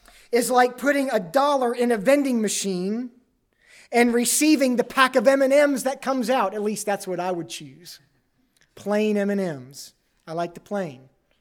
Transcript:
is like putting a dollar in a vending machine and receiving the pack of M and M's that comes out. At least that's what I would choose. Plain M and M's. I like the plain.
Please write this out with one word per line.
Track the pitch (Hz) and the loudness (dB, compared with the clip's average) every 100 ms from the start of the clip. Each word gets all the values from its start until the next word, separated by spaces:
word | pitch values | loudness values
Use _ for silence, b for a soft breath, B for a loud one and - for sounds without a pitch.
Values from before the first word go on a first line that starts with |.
| b b b | b b b
is | 233 202 | -2 2
like | 247 247 247 | 4 2 0
putting | 277 285 262 | 0 0 0
a | 220 | -2
dollar | 170 262 285 277 240 | -2 0 2 2 0
in | 247 240 | 0 0
a | 226 | 0
vending | 190 285 277 233 | 2 2 2 0
machine | 208 - 196 180 185 226 254 _ _ _ _ b b b b | -2 -4 -4 -4 -4 -4 -8 _ _ _ _ b b b b
and | 240 240 | 2 4
receiving | 233 240 - 302 302 262 240 | 2 0 2 4 4 4 0
the | |
pack | 233 - 254 254 | -2 2 2 4
of | 220 | 4
M | 269 | 4
and | 269 | 4
M's | 277 294 262 | 4 2 0
that | 262 269 | -4 -6
comes | - 262 220 | -4 -4 0
out. | 254 196 | 0 0
At | 214 | -2
least | 208 208 - | -4 -4 -4
that's | 196 190 | -6 -4
what | 175 | -6
I | 180 | -4
would | 180 165 | -6 -8
choose. | - 147 147 175 - _ _ _ _ _ _ _ - | -12 -16 -20 -20 -20 _ _ _ _ _ _ _ -12
Plain | 196 208 214 208 | -4 0 0 0
M | 202 | 0
and | 202 | -2
M's. | 185 143 127 139 - _ _ _ - | -4 -6 -12 -18 -20 _ _ _ -12
I | |
like | 165 170 | -8 -8
the | 175 | -8
plain. | - 202 175 127 131 _ _ _ | -10 -8 -8 -10 -20 _ _ _